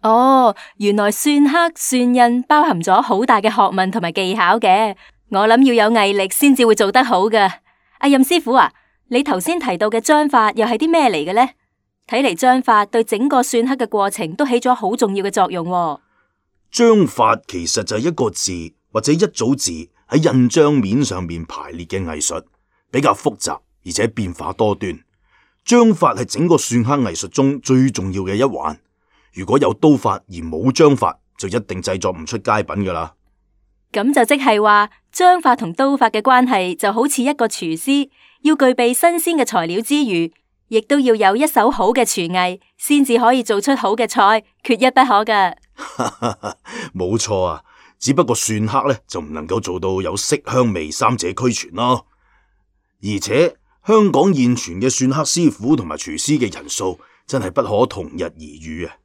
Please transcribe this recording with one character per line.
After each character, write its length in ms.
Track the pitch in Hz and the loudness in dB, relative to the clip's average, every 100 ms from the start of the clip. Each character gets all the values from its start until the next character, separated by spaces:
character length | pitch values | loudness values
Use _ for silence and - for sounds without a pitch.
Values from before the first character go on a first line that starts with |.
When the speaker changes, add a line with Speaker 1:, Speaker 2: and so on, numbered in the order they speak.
Speaker 1:
哦， 520 | 220 226 254 269 247 202 - _ | 2 4 6 4 4 0 -12 _
原 180 | 202 208 | -2 2
來 160 | 208 | 0
篆 340 | 208 294 294 285 | 0 0 4 4
刻、 120 | 320 339 330 | 4 0 -2
篆 380 | - 254 247 | -4 0 2
印 280 | 247 240 247 | 4 4 2
包 200 | 247 302 | 2 2
含 180 | 302 185 | 4 0
咗 200 | 165 190 | 2 2
好 240 | 269 196 254 | 2 -2 2
大 160 | 226 | 2
嘅 80 | 208 | 2
學 260 | 220 196 190 | 2 0 2
問 160 | 190 | -2
同 100 | 214 | -2
埋 120 | 175 | -4
技 200 | 165 185 | -4 -4
巧 240 | 214 180 214 | 0 2 2
嘅， 380 | 220 190 220 196 - _ _ | 4 2 2 -4 -18 _ _
我 140 | 196 214 | 0 4
諗 280 | 233 269 | 6 6
要 160 | 240 214 | 4 4
有 160 | 233 196 | 4 2
毅 80 | |
力 160 | 202 190 | 0 -2
先 240 | - 285 262 | 2 4 4
至 100 | 233 | 4
會 80 | |
做 160 | 214 202 | 4 4
得 140 | 240 | 2
好 200 | 254 196 | 2 2
㗎。 280 | 208 220 196 - _ _ _ _ | 2 2 2 -2 _ _ _ _
阿 100 | 277 | 2
任 160 | 277 | 4
師 180 | 262 349 | 4 0
傅 120 | 240 | 2
啊， 180 | 254 165 _ _ _ _ | 2 2 _ _ _ _
你 120 | 247 | -2
頭 180 | 285 285 | -2 -4
先 200 | 277 349 | -2 -4
提 180 | 262 180 | -4 -2
到 100 | 214 | -2
嘅 100 | 226 | -2
章 260 | 226 302 302 | 2 2 4
法 240 | 269 214 | 2 2
又 120 | 220 220 | 0 -2
係 120 | 220 | 0
啲 100 | 320 | 2
咩 200 | 330 269 | 2 2
嚟 140 | 170 151 | 0 -2
嘅 40 | |
呢？ 160 | 202 254 _ _ _ _ _ _ | 0 0 _ _ _ _ _ _
睇 160 | 226 | -2
嚟 100 | 269 | 0
章 260 | 170 254 254 | 2 2 2
法 240 | 247 214 | 4 2
對 200 | 202 233 | 2 -2
整 260 | 226 208 269 | -2 -2 0
個 140 | 269 | 0
篆 240 | 247 240 247 | 0 0 -2
刻 80 | 262 | -2
嘅 120 | 226 | -4
過 220 | 214 196 | -2 -4
程 260 | 196 170 165 | -4 -8 -4
都 80 | 285 | -2
起 140 | 247 | 0
咗 140 | 254 | 0
好 220 | 247 202 226 | -2 -2 -2
重 200 | 214 196 | -2 -2
要 80 | |
嘅 60 | 196 | -4
作 220 | 214 180 | -2 -2
用 160 | 175 165 | -2 -4
喎。 320 | 180 170 143 _ _ _ _ _ _ _ | -4 -4 -6 _ _ _ _ _ _ _
Speaker 2:
章 360 | - 233 220 175 | 2 4 6 2
法 320 | - 113 113 _ | 2 0 0 _
其 180 | 90 85 | -10 -6
實 180 | - | -6
就 120 | 98 107 | -4 -4
係 40 | |
一 120 | 143 | -4
個 180 | 165 120 | -2 -4
字 220 | - - 90 82 _ _ | -4 -8 -8 -12 _ _
或 80 | 107 | -6
者 120 | 107 | -2
一 60 | 160 | 0
組 380 | 208 - 117 139 | 0 -2 -4 -2
字 160 | - 82 85 _ _ | -4 -8 -14 _ _
喺 240 | 131 156 | 0 2
印 160 | 127 123 | 2 2
章 240 | 165 147 | 4 2
面 300 | 147 98 117 | 2 0 -2
上 200 | 143 92 | -2 -4
面 220 | 87 85 80 | -8 -10 -12
排 240 | - 73 | -14 -14
列 160 | 82 85 | -14 -8
嘅 180 | 98 | -6
藝 200 | 87 78 | -6 -6
術， 200 | - 80 - _ _ _ _ | -6 -8 -12 _ _ _ _
比 80 | 127 | -2
較 140 | 143 | 0
複 240 | 101 151 104 | 0 -4 -6
雜 220 | - 73 _ _ 92 | -10 -10 _ _ -10
而 60 | |
且 140 | 87 113 | -4 -4
變 260 | 110 95 | -4 -8
化 180 | 87 78 | -6 -10
多 240 | 92 107 98 | -2 -2 -2
端。 240 | 98 80 _ _ _ _ _ _ | -6 -10 _ _ _ _ _ _
章 300 | - 240 233 | 2 4 4
法 200 | 180 151 | 4 0
係 120 | 101 113 | -2 -6
整 220 | - 170 | -2 2
個 80 | 160 | 2
篆 280 | - 120 | 2 -2
刻 140 | 117 143 | 0 -2
藝 200 | 117 82 | -2 -6
術 100 | 92 | -8
中 300 | - 135 143 | 0 0 -2
最 280 | - 131 131 | 0 2 2
重 220 | - 95 | 0 -6
要 120 | 95 | -6
嘅 120 | 95 101 | -4 -2
一 80 | |
環。 340 | 135 80 76 76 _ _ _ _ _ | -2 -2 -8 -10 _ _ _ _ _
如 120 | - 95 | -14 -2
果 120 | 131 | 0
有 140 | 135 | 0
刀 220 | 104 156 135 | 2 2 2
法 260 | 110 98 _ | 0 -6 _
而 80 | 90 | -14
冇 360 | 82 78 117 | -10 -4 -4
章 240 | 127 151 135 | 2 2 4
法， 240 | 90 - _ _ | -2 -6 _ _
就 100 | 98 | -6
一 120 | 113 | -6
定 200 | 110 92 | -6 -8
製 180 | 90 95 | -6 -4
作 120 | 98 | -4
唔 140 | 90 80 | -6 -8
出 120 | 117 | -8
佳 220 | 107 107 | -2 -2
品 220 | 98 90 | -2 -4
㗎 80 | 95 | -4
啦。 220 | 85 82 _ _ _ _ _ _ _ _ | -4 -8 _ _ _ _ _ _ _ _
Speaker 1:
噉 220 | 214 226 | -4 0
就 120 | 285 226 | 2 2
即 100 | 202 | 2
係 260 | 269 214 | 2 2
話， 280 | 208 208 208 _ _ | 4 2 2 _ _
章 300 | - 359 359 | 2 4 4
法 140 | 311 247 | 2 0
同 160 | 196 | -2
刀 240 | 170 269 277 | -2 0 2
法 140 | 226 | 0
嘅 120 | 214 | 0
關 240 | 220 254 254 | 2 4 4
係 300 | 220 180 175 | 0 -2 -2
就 160 | 202 | -2
好 160 | 208 277 | 0 -2
似 160 | 285 | -2
一 100 | 247 | -2
個 140 | 294 226 | -2 -2
廚 300 | - 170 160 | -4 -6 -6
師， 320 | - 277 277 _ _ _ | -2 -2 -2 _ _ _
要 120 | 294 302 | 0 2
具 100 | 269 | 2
備 280 | 254 240 | 2 0
新 440 | 254 339 349 330 330 | 2 0 0 -2 -2
鮮 40 | |
嘅 40 | 240 | 0
材 200 | 202 165 | -2 -2
料 140 | 180 | -6
之 160 | 226 294 | -2 -2
餘， 380 | 269 175 165 _ _ _ _ | 0 -2 -4 _ _ _ _
亦 140 | 220 | -4
都 180 | 214 285 | 0 0
要 160 | 254 220 | 2 4
有 200 | 196 214 | 4 2
一 100 | 302 | 0
手 240 | 269 220 | 2 2
好 220 | - 196 | 2 0
嘅 100 | 247 | 2
廚 260 | 226 - 170 | 0 -2 -4
藝， 280 | 185 180 185 _ _ | -2 -2 -4 _ _
先 260 | - 294 | 0 2
至 140 | 277 233 | 4 2
可 160 | 233 | 2
以 80 | 262 | 2
做 200 | 226 403 | 0 -2
出 120 | 403 269 | 0 -2
好 200 | 208 220 | 0 -2
嘅 100 | 226 | -2
菜， 380 | - 202 220 _ _ | 2 2 2 _ _
缺 120 | - 226 | -2 2
一 160 | 254 | 2
不 120 | 262 | 2
可 200 | 269 208 | 2 2
㗎。 320 | 214 208 185 - _ _ | 2 0 0 -4 _ _
Speaker 2:
<laughs> 1200 | - - 117 - 120 101 104 - - - 175 92 | -18 -8 -8 -4 -8 -6 -12 -14 -16 -14 -14 -8
冇 240 | 90 107 | -4 -4
錯 240 | - 98 | -2 -2
啊， 200 | 90 76 _ _ _ _ | -2 -6 _ _ _ _
只 140 | - | -2
不 100 | 139 | 0
過 100 | 170 | 2
篆 320 | 117 - 107 107 | 0 -2 -4 -2
刻 220 | 139 135 | -2 -2
呢， 100 | 120 _ | -4 _
就 140 | 90 | -12
唔 140 | 76 | -10
能 120 | 78 78 | -12 -6
夠 140 | 92 | -6
做 180 | 90 90 | -4 -6
到 240 | 95 95 | -4 -4
有 140 | 90 98 | -4 -6
色 220 | - 147 - | -4 -4 -2
香 260 | 127 120 | -2 0
味 180 | 92 78 | -2 -8
三 280 | 78 123 123 | -2 -2 -2
者 160 | 87 | -6
俱 180 | 98 127 | -4 -4
全 200 | 110 - | -4 -10
咯。 360 | 90 123 127 _ _ _ _ _ _ _ _ _ _ | -6 -2 -2 _ _ _ _ _ _ _ _ _ _
而 180 | 104 101 | -8 -8
且 360 | - 117 170 - _ _ - | -4 0 0 -2 _ _ 0
香 240 | 220 208 | 2 4
港 240 | 135 185 | 2 2
現 220 | 156 123 123 | 2 2 0
存 260 | - 87 | -4 -4
嘅 80 | 123 | -4
篆 220 | - 131 | -2 -2
刻 100 | 135 | -2
師 280 | 147 - 165 | -4 0 0
傅 240 | 107 110 151 | 0 -2 -2
同 100 | 90 | -2
埋 120 | 76 | -10
廚 140 | - | -10
師 260 | 78 - 147 | -8 -4 -2
嘅 140 | 117 | -2
人 160 | 85 73 | -6 -12
數 280 | - 95 90 _ _ _ | -6 -6 -8 _ _ _
真 140 | - | -6
係 100 | 143 | -4
不 100 | 92 | -4
可 240 | 107 104 123 | -2 0 -2
同 200 | - 78 76 | -4 -12 -10
日 60 | |
而 160 | 85 80 | -12 -12
語 480 | 78 76 80 80 82 | -20 -18 -14 -12 -12
啊。 80 | - | -14